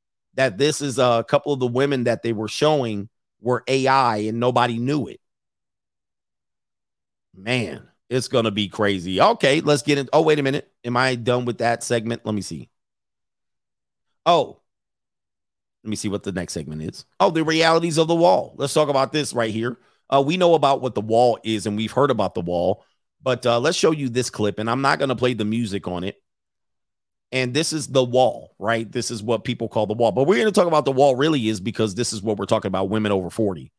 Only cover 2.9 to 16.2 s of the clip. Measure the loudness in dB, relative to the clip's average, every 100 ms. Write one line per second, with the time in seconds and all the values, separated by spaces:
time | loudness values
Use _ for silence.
2.9 | -6 -10 _ _ _ -2 -2 0 0 4
3.9 | 4 2 0 -2 0 0 2 0 0 -2
4.9 | -4 -4 -10 _ _ _ _ _ _ _
5.9 | _ _ _ _ _ _ _ _ _ _
6.9 | _ _ _ _ -14 -4 -4 -4 -10 -18
7.9 | _ _ -6 -2 0 0 -2 -4 -2 -2
8.9 | -2 -4 2 2 4 2 2 2 0 2
9.9 | 0 2 2 4 2 0 -2 -6 _ -4
10.9 | 0 0 0 0 0 -2 -2 -2 -2 -2
11.9 | -2 -2 -6 -4 -4 -6 -10 -14 _ _
12.9 | _ _ _ _ _ _ _ _ _ _
13.9 | _ _ _ 2 2 2 -6 _ _ _
14.9 | _ _ _ _ _ _ _ _ _ -8
15.9 | -6 -4 -4